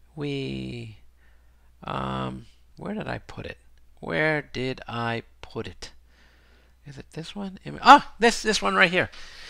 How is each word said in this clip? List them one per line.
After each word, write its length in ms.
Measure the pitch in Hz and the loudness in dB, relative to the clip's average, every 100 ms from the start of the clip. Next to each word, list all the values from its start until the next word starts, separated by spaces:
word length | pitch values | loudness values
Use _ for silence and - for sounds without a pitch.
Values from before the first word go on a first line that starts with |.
| - 151 | -20 -10
We, 840 | 147 139 135 131 131 123 113 107 - - - - - - - - | -6 -4 -6 -6 -8 -10 -14 -16 -20 -20 -20 -20 -20 -20 -20 -16
um, 600 | - 135 131 131 131 127 113 - - - | -8 -6 -4 -4 -6 -8 -14 -20 -20 -14
where 180 | 180 | -10
did 140 | 214 131 | -8 -6
I 100 | 117 | -8
put 300 | - - - | -10 -14 -14
it? 100 | - - - - - | -16 -20 -20 -20 -14
Where 440 | - 165 156 151 | -4 0 0 0
did 360 | 139 120 131 127 - | -4 -6 -4 -6 -8
I 360 | 117 117 113 - - | -6 -4 -4 -8 -18
put 260 | - 113 107 | -12 -10 -10
it? 240 | - - - - - - - - - - - 143 | -14 -16 -18 -20 -20 -20 -20 -20 -20 -20 -20 -18
Is 140 | 135 | -18
it 80 | - | -14
this 220 | - 165 202 | -14 -12 -10
one? 220 | 196 190 147 | -12 -12 -14
Im-, 140 | 143 | 4
ah, 320 | 226 277 - - | 10 10 10 2
this, 240 | 226 - | 2 4
this 180 | 214 202 | 0 0
one 140 | 202 190 | 2 4
right 160 | 180 | 4
here. 180 | 180 120 - - - | 4 0 -4 -16 -16